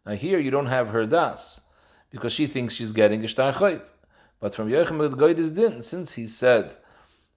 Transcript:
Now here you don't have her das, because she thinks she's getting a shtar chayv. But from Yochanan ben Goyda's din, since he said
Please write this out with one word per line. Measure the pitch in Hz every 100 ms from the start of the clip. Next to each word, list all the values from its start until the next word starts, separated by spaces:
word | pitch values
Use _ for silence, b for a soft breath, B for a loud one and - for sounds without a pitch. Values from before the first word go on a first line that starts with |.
| -
Now | 101
here | 151 185
you | 139
don't | 139 135
have | 131 113
her | 113 113
das, | 165 147 - - - b b b b b 120
because | 120
she | 135 151
thinks | 135 120
she's | - 113
getting | 107 104 110 110
a |
shtar | - 135
chayv. | 131 196 156 - _ b b b b
But | 104 -
from | 110
Yochanan | 135 165 156
ben | 151 131
Goyda's | 156 165 160
din, | 160 226 123
since | 113 175 165
he | - 113
said | - 127 117 98 - b b b b b